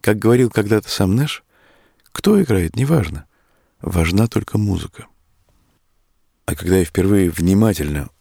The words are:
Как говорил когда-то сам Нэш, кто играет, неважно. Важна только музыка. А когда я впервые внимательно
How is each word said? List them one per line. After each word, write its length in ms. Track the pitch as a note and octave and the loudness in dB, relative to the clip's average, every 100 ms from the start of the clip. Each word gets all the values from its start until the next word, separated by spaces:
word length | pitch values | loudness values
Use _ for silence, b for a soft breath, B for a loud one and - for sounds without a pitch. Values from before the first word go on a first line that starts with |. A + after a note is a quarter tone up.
Как 160 | - G#2+ | 0 2
говорил 320 | A2 B2 A#2+ | 2 4 2
когда-то 400 | - G2+ G#2+ - | 0 0 -2 -2
сам 260 | - F#2+ | -2 0
Нэш, 280 | A2 D3 - b b b b b b b | 0 -2 -6 b b b b b b b
кто 300 | - G3 G#3 | -4 2 2
играет, 340 | D3+ F#2+ E2 | 2 0 0
неважно. 500 | A2+ C#3 D#3+ E2 D2 - _ _ _ _ _ | -2 0 0 0 -8 -14 _ _ _ _ _
Важна 460 | D#2+ F2+ E2 F#2+ A#2 | -4 -2 0 2 0
только 300 | G#2+ G#2 G#2+ | -2 -4 -2
музыка. 500 | G#2 F2 - - - _ _ _ _ _ _ _ _ _ _ _ _ _ | -2 -4 -6 -16 -20 _ _ _ _ _ _ _ _ _ _ _ _ _
А 100 | - | -10
когда 220 | D2+ E2+ F#2 | -6 0 2
я 80 | |
впервые 440 | E2+ - F#2+ G2+ F2+ | 2 0 2 2 0
внимательно 800 | D#2+ F2 G2 A2 F#2 D2 D2 C2+ _ | 0 2 4 2 0 -4 -6 -8 _